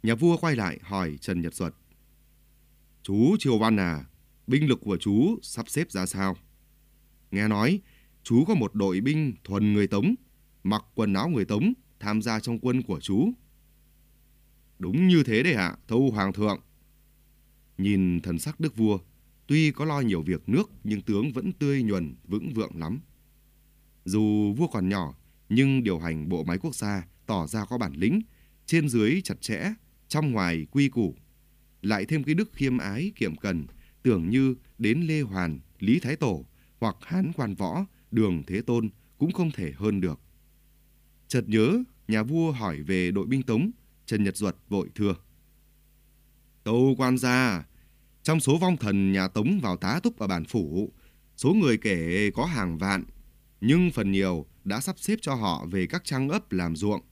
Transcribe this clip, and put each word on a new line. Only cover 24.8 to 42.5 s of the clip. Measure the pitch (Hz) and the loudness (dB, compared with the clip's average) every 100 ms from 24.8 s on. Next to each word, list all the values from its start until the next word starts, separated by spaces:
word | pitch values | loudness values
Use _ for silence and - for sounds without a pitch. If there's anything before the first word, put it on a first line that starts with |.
| 92 | 0
nhỏ, | 98 80 - _ _ _ | 0 -4 -10 _ _ _
nhưng | 113 139 135 | 2 4 2
điều | 113 85 | 0 -2
hành | 82 80 76 | -2 -4 -2
bộ | 90 | -4
máy | 80 87 | -2 -4
quốc | 160 - | -4 -6
gia | 107 101 90 _ - | -4 -6 -8 _ -6
tỏ | 104 78 | -4 -4
ra | 110 101 | -6 -6
có | 123 | -4
bản | 101 | -6
lĩnh, | 71 117 190 226 - - _ - | -2 0 0 -4 -16 -20 _ 0
trên | 165 151 | 0 2
dưới | 120 107 170 | 2 2 2
chặt | - - | -2 -10
chẽ, | - 101 180 220 _ _ _ | -6 -4 -4 -8 _ _ _
trong | 147 156 | -2 0
ngoài | 113 90 82 76 | 0 0 0 -2
quy | 139 139 | 2 2
củ. | 120 98 67 - _ _ _ _ _ | 2 -2 -4 -20 _ _ _ _ _
Lại | 98 107 101 | -2 -2 0
thêm | 156 | -2
cái | 135 160 | 0 -2
đức | 214 | -2
khiêm | - 135 123 | -2 -2 0
ái, | 98 104 185 - | -2 -6 -8 -4
kiệm | 101 80 | -6 -4
cần, | 101 85 71 - - _ | -4 -4 -6 -16 -20 _
tưởng | 127 104 82 | 0 2 2
như | 123 135 123 - - | 2 2 -2 -10 -4
đến | 110 135 | 0 0
Lê | 165 156 | 0 -2
Hoàn, | 127 95 87 71 - _ | -2 -4 -4 -6 -12 _
Lý | 95 147 | 0 2
Thái | 123 151 | 0 -2
Tổ | 135 82 67 _ _ _ | -2 -2 -8 _ _ _
hoặc | 110 - | -4 -4
Hán | - 180 180 175 | -6 -2 -2 -4
Quan | 117 95 | -6 -4
Võ, | 95 107 196 _ _ | -4 -4 -8 _ _
Đường | 113 107 85 71 | 0 2 0 -4
Thế | 92 | -6
Tôn | 117 120 110 - _ _ | -2 -2 -2 -8 _ _
cũng | 156 | -4
không | 185 165 | 0 -2
thể | 143 82 | -2 -8
hơn | 67 104 101 | -4 -2 0
được. | 87 73 _ _ _ _ _ _ _ _ _ _ _ | -2 -4 _ _ _ _ _ _ _ _ _ _ _
Chợt | 127 98 | -2 2
nhớ | 107 113 220 247 _ - | 4 4 2 -2 _ -2
nhà | 110 | -2
vua | 110 160 165 | 0 0 0